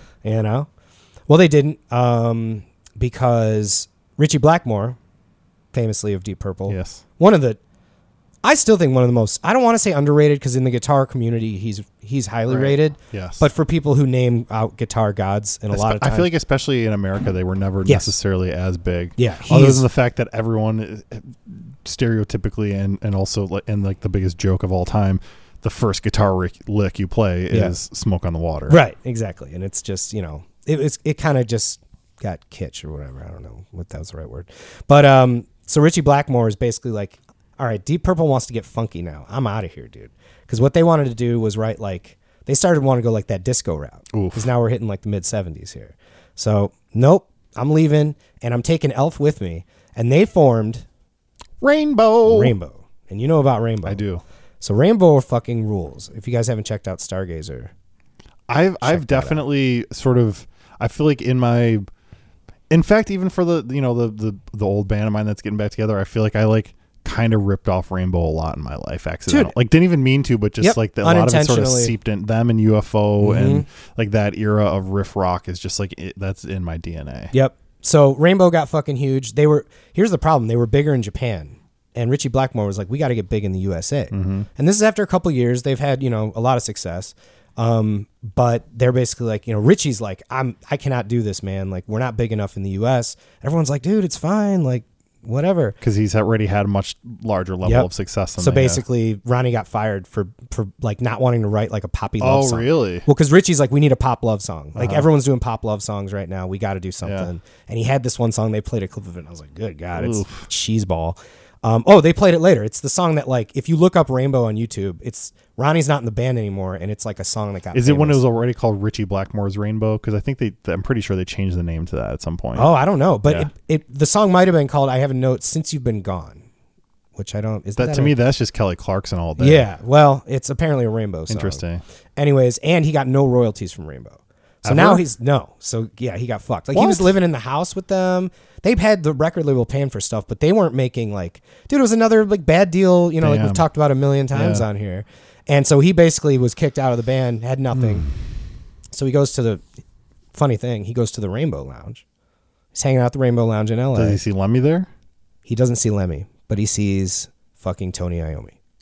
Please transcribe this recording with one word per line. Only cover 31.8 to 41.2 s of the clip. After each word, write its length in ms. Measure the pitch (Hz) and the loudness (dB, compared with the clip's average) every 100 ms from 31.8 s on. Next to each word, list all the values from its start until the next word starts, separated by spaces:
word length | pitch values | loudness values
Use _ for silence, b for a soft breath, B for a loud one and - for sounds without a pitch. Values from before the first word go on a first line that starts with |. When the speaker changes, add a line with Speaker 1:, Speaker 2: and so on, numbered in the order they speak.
| _ - _ _ | _ -20 _ _
Speaker 1:
got 200 | 104 82 _ | -10 -10 _
kitsch 340 | - 82 - | -12 -12 -12
or 80 | 76 | -14
whatever. 320 | 73 71 65 80 | -12 -14 -14 -16
I 40 | |
don't 120 | 85 | -16
know 220 | 71 57 95 | -18 -20 -18
what 180 | 87 85 | -16 -14
that 80 | - | -14
was 120 | 78 | -14
the 80 | 80 | -14
right 100 | 78 | -14
word. 220 | 64 - B B B B | -16 -18 B B B B
But, 160 | 143 | 8
um, 420 | 139 135 127 120 - _ - | 8 8 6 2 -6 _ -2
so 140 | 151 | 2
Richie 200 | 151 165 | 4 4
Blackmore 480 | 143 143 143 123 113 | 2 2 2 0 0
is 80 | 101 | 0
basically 340 | 123 - 123 | -4 -4 -6
like, 280 | 107 101 _ _ _ _ - | -8 -8 _ _ _ _ -8
"All 60 | 127 | -6
right, 160 | 104 | -4
Deep 180 | 113 165 | -4 -2
Purple 240 | 185 170 160 | 0 0 2
wants 180 | 131 - | 0 -2
to 60 | |
get 120 | 113 | -8
funky 380 | - - 113 82 | -8 -6 -6 -6
now. 220 | 85 73 69 | -10 -12 -10
I'm 180 | 120 120 | -4 -4
outta 220 | 107 92 | -4 -8
here, 180 | - 55 | -12 -20
dude." 220 | 55 - _ b b b | -20 -20 _ b b b
'Cause 140 | 113 | 0
what 140 | 135 | 2
they 80 | 170 | 4
wanted 240 | 170 160 135 | 4 4 0
to 80 | |
do 240 | 113 | -2